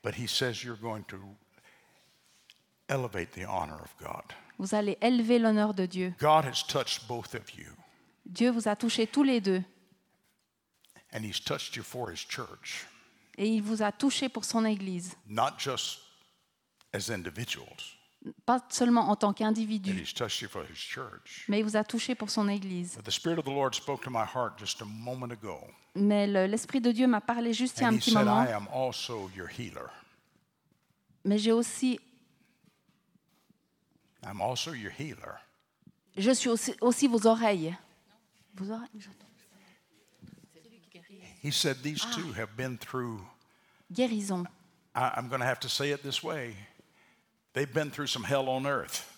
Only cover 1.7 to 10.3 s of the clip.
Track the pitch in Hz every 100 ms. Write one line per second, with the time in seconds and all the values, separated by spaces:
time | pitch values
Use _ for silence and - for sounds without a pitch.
1.7 | _ _ _ _ _ _ _ _ - _
2.7 | _ - 139 123 104 82 - 92 95 76
3.7 | 78 78 - - - - - - - 190
4.7 | 214 202 - 233 247 226 240 226 214 214
5.7 | 196 185 185 185 175 147 156 143 120 -
6.7 | 143 120 - 113 120 - 117 110 - -
7.7 | - - _ _ _ - 180 240 233 214
8.7 | 208 233 226 226 - 277 240 196 185 185
9.7 | _ _ _ _ _ _